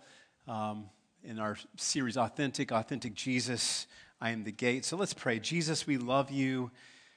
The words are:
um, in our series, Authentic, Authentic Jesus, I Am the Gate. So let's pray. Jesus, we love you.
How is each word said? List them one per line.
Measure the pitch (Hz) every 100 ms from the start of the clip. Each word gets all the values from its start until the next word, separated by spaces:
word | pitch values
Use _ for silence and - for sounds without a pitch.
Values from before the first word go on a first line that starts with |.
| - - - _ -
um, | 113 107 107 101 - _ _
in | - 110
our | 107 101 - -
series, | - 147 127 120
Authentic, | 113 - 143 120 135
Authentic | 117 113 135 120
Jesus, | 104 131 123 117 120 - - - - - -
I | 117
Am | 113
the | 107
Gate. | 101 123 127
So | - 170
let's | 190
pray. | - 139 113
Jesus, | 107 170 156 156
we | - 139
love | 123 135 135
you. | 139 131 131 123 - - - -